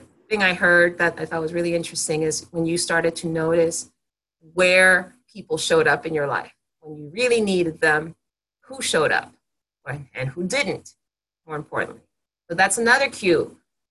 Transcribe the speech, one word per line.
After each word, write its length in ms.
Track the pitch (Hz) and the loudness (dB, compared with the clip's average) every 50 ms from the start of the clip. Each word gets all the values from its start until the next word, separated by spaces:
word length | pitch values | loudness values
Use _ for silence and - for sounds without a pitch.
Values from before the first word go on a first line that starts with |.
| - _ _ _ _ - | -10 _ _ _ _ -4
thing 120 | 214 208 | -2 0
I 120 | 196 185 180 | 2 0 0
heard 440 | 180 202 175 175 175 170 175 175 175 | 2 2 4 6 6 6 4 2 2
that 200 | 175 170 165 - | 0 0 0 -2
I 60 | 160 | -8
thought 160 | 160 170 165 | -6 -6 -4
was 120 | 160 156 170 | -4 -4 -4
really 220 | 170 170 170 170 | -4 -2 -2 -2
interesting 460 | 170 160 - - 160 - - 160 151 | -2 -4 -4 -8 -6 -4 -4 -2 -2
is 260 | 160 156 151 - - - | -2 -2 -4 -4 -8 -8
when 140 | - 170 165 | -6 -4 -2
you 120 | 165 170 170 | -2 -2 -2
started 380 | - - 170 165 165 165 165 - | -2 0 0 0 0 0 -2 -4
to 100 | - 170 | -6 -4
notice 640 | 160 165 160 160 165 170 165 165 170 - - - _ _ _ _ _ _ _ _ _ _ 165 160 165 | -4 -2 0 0 2 2 2 2 0 -4 -10 -12 _ _ _ _ _ _ _ _ _ _ _ -10 -2
where 600 | 175 185 180 180 185 185 185 185 180 180 - _ _ _ _ | 0 2 4 6 6 6 6 6 4 2 -4 _ _ _ _
people 260 | - 202 - - 156 156 | -20 -16 -8 -6 -6 -4
showed 300 | - - 170 160 151 151 | 0 2 2 4 4 4
up 180 | 143 143 - | 2 0 -2
in 80 | 160 160 | -4 -4
your 140 | 151 143 139 | -2 -2 -2
life, 260 | 123 98 - - _ _ _ _ _ _ | -2 -4 -6 -8 _ _ _ _ _ _
when 180 | - 156 156 151 | -20 -18 -18 -16
you 120 | 147 147 | -16 -12
really 320 | 156 208 247 247 233 233 | -4 -2 0 2 2 2
needed 400 | 214 196 190 180 175 165 160 - | 2 2 2 0 0 0 -2 0
them, 340 | - 160 151 156 160 170 - _ _ _ _ _ _ _ _ _ | 2 2 2 2 -2 -6 -12 _ _ _ _ _ _ _ _ _
who 200 | _ - 262 - | _ -18 -12 -8
showed 300 | 233 - - 170 151 123 | -6 -2 0 2 2 2
up 220 | 101 - - - _ _ _ _ _ _ _ _ _ _ - | 0 -2 -4 -6 _ _ _ _ _ _ _ _ _ _ -14
and, 220 | 135 135 147 139 - - | -12 -12 -12 -12 -14 -10
and 160 | 113 131 135 | -8 -8 -8
who 160 | - 175 180 185 | -6 -6 -6 -4
didn't, 480 | - 277 277 196 151 - - - _ _ _ _ _ _ _ _ _ _ _ | -2 -2 -2 -2 -4 -8 -10 -18 _ _ _ _ _ _ _ _ _ _ _
more 100 | 160 156 | -12 -10
importantly. 460 | 147 151 - - 120 95 - - - _ _ _ _ _ _ _ _ _ - | -10 -10 -8 -6 -6 -6 -6 -8 -18 _ _ _ _ _ _ _ _ _ -8
So 60 | 170 | -2
that's 220 | 170 190 196 - - | 0 0 0 2 0
another 320 | 233 233 247 269 277 262 | 2 2 4 2 2 -2
cue 480 | - - 208 185 170 143 107 - - _ _ _ _ _ _ _ | -4 -4 0 2 2 2 0 -2 -8 _ _ _ _ _ _ _